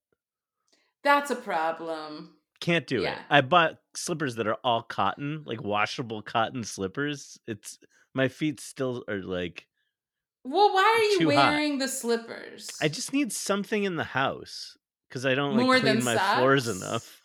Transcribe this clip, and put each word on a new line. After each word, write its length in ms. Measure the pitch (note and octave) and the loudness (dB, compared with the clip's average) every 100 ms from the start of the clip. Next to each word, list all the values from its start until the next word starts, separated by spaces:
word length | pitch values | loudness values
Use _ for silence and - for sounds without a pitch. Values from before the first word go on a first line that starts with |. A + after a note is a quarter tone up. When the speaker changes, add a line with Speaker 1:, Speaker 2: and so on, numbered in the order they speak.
| _ _ _ _ _ _ _ _ _ _ | _ _ _ _ _ _ _ _ _ _
Speaker 1:
That's 280 | C#4+ C#4+ C#4+ | 4 4 2
a 40 | A#3+ | -6
problem. 1000 | G3+ E3+ D#3+ D#3 E3 D#3+ D#3 D3+ F3 _ _ - | -4 -2 -2 -2 -6 -8 -10 -14 -16 _ _ -8
Speaker 2:
Can't 260 | - E3 B2+ | 0 0 2
do 140 | B2 | 0
it. 40 | |
Speaker 1:
Yeah. 160 | - - - | 0 -4 2
Speaker 2:
I 120 | D3 | 2
bought 380 | B2+ F3 D#3+ - _ - | 6 4 4 0 _ -10
slippers 400 | - E3 C#3+ A2+ | -6 -4 -4 -2
that 100 | G#2+ | -2
are 100 | - | 0
all 200 | B2+ A2+ | 2 0
cotton, 600 | - - G2 - C#3+ D#3 C#3+ | 0 -2 0 0 -6 -8 -8
like, 180 | A2+ | -8
washable 580 | G2+ G#2 G#2+ - A#2 A2 | -2 0 0 -2 -8 -8
cotton 420 | - A#2 G#2+ B2+ G#2+ | -4 0 0 -2 -8
slippers. 720 | - F#2+ C3+ D3 C#3+ - - - | -6 -6 -4 -6 -6 -12 -16 -12
It's, 320 | G#2 - - _ _ _ | -12 -12 -20 _ _ _
my 140 | C3 C3 | 0 0
feet 320 | - D#3 C#3 | 0 -4 -4
still 440 | - - C3 A#2+ - | -10 -6 -6 -6 -6
are, 140 | G2+ | -6
like, 460 | F#2 F2+ F2 - - _ _ _ _ _ _ _ | -4 -4 -4 -8 -20 _ _ _ _ _ _ _
Speaker 1:
Well, 300 | B3+ E4 G#4 | -4 2 4
why 80 | G4 | 6
are 200 | G4+ A#4 G#4+ | 4 4 4
you 60 | G4 | 4
Speaker 2:
too 120 | D#4+ | 4
hot. 220 | C#4+ C#4 | 6 6
Speaker 1:
wearing 240 | D4 D4 C#4 | 4 0 -2
the 80 | C4 | -2
slippers? 840 | - A#3 A3+ A3+ G#2 - - - - | -4 -2 -2 -4 -14 -14 -16 -12 -4
Speaker 2:
I 60 | D3+ | -2
just 260 | D3 - | -2 -4
need 180 | C#4 C4 | -2 -2
something 500 | - - G3+ G3 G#3+ | -4 -2 -2 -2 -2
in 120 | G3 D#3+ | -2 -2
the 80 | |
house 720 | A2+ C3 C3+ D#2 - - - - _ _ - | -4 -2 -2 -4 -10 -14 -16 -18 _ _ -14
'cause 160 | B2+ C3 | -4 0
I 80 | C3 | 0
don't, 200 | C#3+ A3 | 2 2
like, 100 | B3+ | 4
Speaker 1:
More 140 | B3+ | 4
Speaker 2:
clean 160 | - - | 4 2
Speaker 1:
than 80 | |
Speaker 2:
my 140 | B2 A2+ - - | 2 2 2 2
floors 300 | C3 C#3 A#2 | 4 4 2
Speaker 1:
socks? 120 | F#2 | -4
Speaker 2:
enough. 380 | G2+ A2+ - - | -4 -6 -6 -20